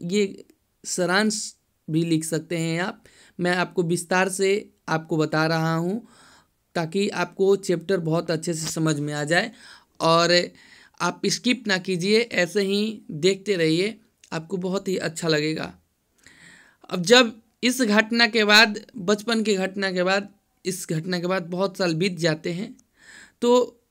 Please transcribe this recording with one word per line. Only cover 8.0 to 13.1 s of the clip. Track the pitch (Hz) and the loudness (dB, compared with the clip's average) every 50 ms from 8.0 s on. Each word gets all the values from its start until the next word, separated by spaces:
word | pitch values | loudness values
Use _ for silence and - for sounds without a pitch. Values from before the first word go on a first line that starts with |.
| 165 160 160 - - - | 0 0 -2 -2 -2 -2
अच्छे | 165 160 165 175 165 | -4 -4 -2 -6 -6
से | 160 160 - | -4 -6 -6
समझ | - 165 160 156 151 143 | -4 -2 0 0 0 0
में | 147 147 147 | -2 -4 -4
आ | 147 147 | -4 -2
जाए | 147 170 180 220 233 - - - - - - _ _ _ - | 0 0 0 0 -2 -8 -18 -20 -20 -20 -20 _ _ _ -2
और | - 165 165 170 170 170 175 175 180 180 - - - - - - - _ _ - | 2 4 4 4 4 4 4 2 2 0 -10 -20 -20 -20 -20 -20 -20 _ _ -4
आप | 170 175 175 - - | -4 -4 -4 -2 -2
स्किप | 196 - - - 240 247 - - | -2 -2 0 0 0 0 0 0
ना | 208 190 | -2 -2
कीजिए, | 180 185 190 185 165 180 202 214 226 | -2 0 -4 -4 -2 0 2 2 2
ऐसे | 233 - - 180 180 170 - 208 | 2 0 0 -2 -2 0 0 -2
ही | 196 196 202 202 214 220 214 - - - | 0 0 0 0 -2 -2 -6 -10 -14 -12